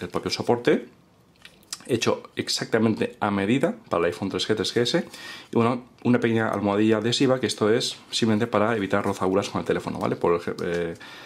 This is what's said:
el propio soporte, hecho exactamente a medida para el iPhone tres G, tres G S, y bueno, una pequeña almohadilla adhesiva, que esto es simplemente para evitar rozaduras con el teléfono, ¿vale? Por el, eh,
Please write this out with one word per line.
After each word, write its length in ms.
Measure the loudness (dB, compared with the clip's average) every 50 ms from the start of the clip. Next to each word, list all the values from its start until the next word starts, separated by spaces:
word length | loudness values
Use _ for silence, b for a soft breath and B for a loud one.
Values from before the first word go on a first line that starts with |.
el 60 | -12 -6
propio 240 | -6 -4 -4 -4
soporte, 560 | -4 -4 0 0 0 2 4 2 2 2 0 -8 -16 _ _ _ _ _ _ _ _ _ _ -20 -20 -20 -16 _ -16 -14 -4 -4
hecho 360 | -2 0 0 0 -2 -2 -6 -10 -8 -8
exactamente 800 | -6 -4 -4 -6 -2 0 2 4 4 4 2 2 -2 -4 -2 -2
a 120 | -2 0
medida 440 | 0 0 2 2 2 2 2 0 -2 -4 -6 -2
para 160 | 0 0 2 0
el 60 | 0
iPhone 160 | -2 -4 -4
tres 200 | -4 -4 -2 0
G, 60 | 0
tres 180 | 0 0 -2 0
G 100 | 0 0
S, 220 | 2 0 -2 -2 B B B B B B B B B
y 40 | 0 2
bueno, 260 | 2 2 0 -2 -6 -14 -20 -4 0
una 160 | 2 2 4
pequeña 260 | 4 2 2 2 0 0
almohadilla 520 | 0 0 0 0 2 4 4 4 4 4
adhesiva, 420 | 2 0 0 2 2 2 2 2
que 60 | 0 -2
esto 220 | -2 0 2 2
es 280 | 2 2 0 -2 -8 -10 -14 -8
simplemente 360 | -2 0 2 2 2 2 0 0
para 300 | 2 2 2 2 2 0
evitar 260 | 0 0 0 0 0
rozaduras 460 | 0 -2 0 0 2 2 2 0 0
con 100 | -4 -4
el 60 | -2
teléfono, 340 | 0 -2 -2 -2 -6 -6 -4
¿vale? 160 | -2 -2 -2
Por 200 | 0 2 2 2
el, 200 | 0 0 -6 -6 -6 -4
eh, 300 | -4 -2 -2 -4 -4 -6 B B B B B B